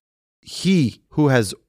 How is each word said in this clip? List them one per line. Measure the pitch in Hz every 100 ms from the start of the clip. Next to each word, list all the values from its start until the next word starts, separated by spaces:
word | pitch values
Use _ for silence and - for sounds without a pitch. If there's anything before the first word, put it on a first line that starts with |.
| _ _ _ _
He | - - 170 190 123 - _
who | - 147
has | 127 101 -